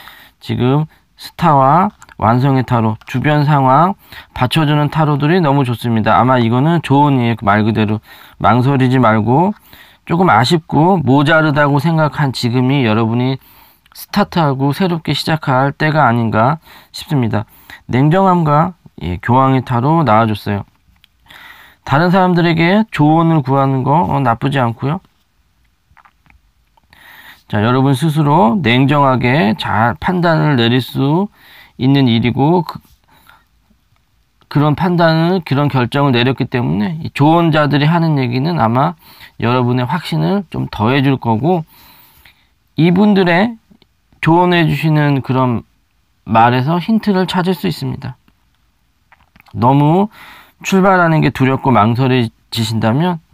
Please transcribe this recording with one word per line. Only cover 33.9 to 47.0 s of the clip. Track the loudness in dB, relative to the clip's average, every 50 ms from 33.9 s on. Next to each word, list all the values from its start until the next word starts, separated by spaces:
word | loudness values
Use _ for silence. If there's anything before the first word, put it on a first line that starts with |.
| _ _ _ _ _ _ _ _ _ _ _ -4
그런 | -2 0 0 0 0
판단을, | 0 -2 -2 0 2 2 2 2 2 0 0 0 -2 -2
그런 | -2 -2 0 0 0
결정을 | 0 -2 -2 -2 0 0 0 2 2
내렸기 | 2 0 0 -2 -2 -4
때문에 | -4 -4 -4 -2 -2 -2 -2 -4 -4 -6 -8 -10
이 | -8 -4
조언자들이 | 0 2 2 2 2 2 2 0 0 0 0 0 0 0
하는 | 0 0 0 0 0 0 -2
얘기는 | -2 -2 -4 -4 -4 -4 -2 -2
아마 | -2 0 0 0 -2 -2 -4 -8 _ -20 -20 -20 -20 -20 _ -6
여러분의 | -2 -2 0 0 0 0 -2 -2 -2
확신을 | -4 -4 -6 -6 -6 -4 -4 -2 -2 -2 -4 -6 -8
좀 | -8 -10 -8 -8
더해줄 | -6 -4 -2 0 0 0 0 0 -2
거고, | -2 -2 -4 -4 -2 -2 -2 -2 -2 -4 -8 _ -20 -20 -20 -20 _ _ _ _ _ _ -20 _ _ _ _ _ _ _ _ _
이분들의 | 0 0 2 2 2 2 2 2 2 2 2 2 0 0 -2 -4 -8 _ _ _ _ _ _ _ _ _ _ _ _ 0
조언해 | 2 2 4 4 2 2 2 2
주시는 | 0 0 -2 -2 0 0 2 2 0 0 -2 -2
그런 | -2 -2 0 0 0 -2 -4 -6 _ _ _ _ _ _ _ _ _ _ _ -8
말에서 | -2 2 2 4 4 2 0 0 -2 -2 -2
힌트를 | -2 -2 -2 -2